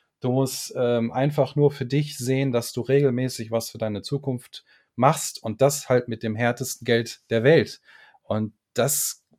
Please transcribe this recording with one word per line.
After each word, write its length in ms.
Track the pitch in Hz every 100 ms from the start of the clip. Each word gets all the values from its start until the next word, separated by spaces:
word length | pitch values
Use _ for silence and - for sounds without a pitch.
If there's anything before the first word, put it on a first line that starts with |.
| _ _
du 100 | 127
musst, 420 | 127 135 - - 139
ähm, 340 | 120 120 117
einfach 460 | 123 143 147 135 147
nur 140 | 147
für 160 | 147 123
dich 320 | 139 147 -
sehen, 340 | 123 131 139
dass 220 | 120 -
du 80 | 123
regelmäßig 680 | 117 143 139 127 127 - 110
was 200 | 117 -
für 80 | 117
deine 240 | 107 104
Zukunft 640 | - 143 143 123 - - - _ _ -
machst 460 | 131 156 - -
und 200 | - 107
das 260 | 139 147 -
halt 200 | 127 120
mit 140 | 110
dem 140 | 113 107
härtesten 480 | 120 123 127 -
Geld 380 | 117 117 113 - _
der 120 | 113
Welt. 380 | 127 165 - - _ - - _
Und 280 | _ 107 107 - _
das 500 | - 135 - - - _